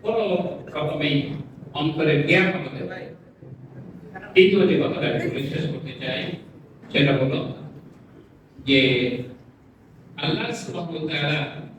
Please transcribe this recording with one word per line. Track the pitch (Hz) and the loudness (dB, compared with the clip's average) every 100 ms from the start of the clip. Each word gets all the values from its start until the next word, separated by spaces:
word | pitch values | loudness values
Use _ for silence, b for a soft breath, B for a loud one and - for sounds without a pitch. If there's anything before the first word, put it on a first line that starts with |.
কোনো | 208 226 202 180 - - - - | 0 0 2 2 0 -6 -10 -4
রকমেই | 143 151 147 143 - - - - - - | -2 0 2 2 0 -6 -10 -14 -12 -2
অন্তরের | 151 156 156 143 - | -2 2 4 4 6
গ্যাপ | 180 185 - | 4 4 0
আমাদের | - - - | -4 -8 -8
নেই। | - - - - - - - - - - - - - - | -10 -12 -16 -20 -20 -20 -18 -18 -16 -16 -16 -16 -16 0
তৃতীয় | 185 185 190 - | 6 8 8 4
যে | 147 | 4
কথাটা | - - - | 2 0 -2
আমি | - - | 0 -2
বলে | - - | -4 -4
শেষ | - - | -4 -4
করতে | - 151 - | -6 -10 -10
চাই, | - - - - - - - - - | -6 -6 -6 -10 -14 -20 -20 -20 -4
সেটা | - 143 135 | 2 4 4
হলো | 135 147 - - - - - - - - - - - - 131 | 2 -2 -4 -10 -14 -16 -20 -20 -20 -20 -20 -20 -20 -12 2
যে | 135 131 123 123 120 - - - - - - - - - - | 4 6 2 0 -2 -8 -12 -20 -20 -20 -20 -20 -20 -20 -6
আল্লাহ | 151 160 233 - | -2 -2 -2 -6
সুবহানাহু | - 175 170 160 | -8 -8 -6 -6
ওয়া | 156 | -4
তাআলা | 151 147 151 139 - - | -2 0 -2 -4 -8 -14